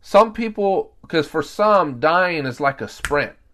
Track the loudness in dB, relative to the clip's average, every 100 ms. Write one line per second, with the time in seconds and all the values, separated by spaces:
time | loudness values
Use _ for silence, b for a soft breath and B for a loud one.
0 | 2 4 4 0 -6 -2 -2 0 -4 _
1 | -4 -2 -2 -4 -6 0 2 4 2 0
2 | 0 2 0 -2 -6 -2 -2 -2 -8 -10
3 | -4 -2 -2 -8 _